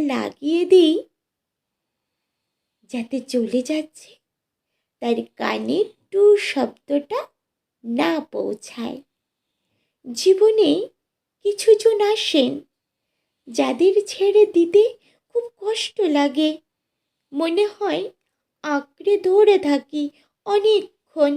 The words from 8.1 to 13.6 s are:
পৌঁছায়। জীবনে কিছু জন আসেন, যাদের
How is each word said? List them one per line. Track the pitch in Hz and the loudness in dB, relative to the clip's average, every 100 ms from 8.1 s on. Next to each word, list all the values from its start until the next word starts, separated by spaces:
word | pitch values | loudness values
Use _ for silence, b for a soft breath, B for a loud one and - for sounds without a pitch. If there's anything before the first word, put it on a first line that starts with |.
| 320 - | -4 -6
পৌঁছায়। | 208 196 214 - - 233 262 285 _ _ _ _ _ _ _ _ _ - | -8 -8 -10 -14 -12 -12 -12 _ _ _ _ _ _ _ _ _ _ -16
জীবনে | 240 381 381 427 440 349 311 508 _ _ _ _ _ 403 | -2 2 4 4 4 2 0 -4 _ _ _ _ _ -6
কিছু | 415 - 427 | -2 2 4
জন | 453 415 403 | 4 2 0
আসেন, | 440 - 311 247 285 - _ _ _ _ _ _ _ - | -2 0 0 0 -4 -14 _ _ _ _ _ _ _ -12
যাদের | 233 | -4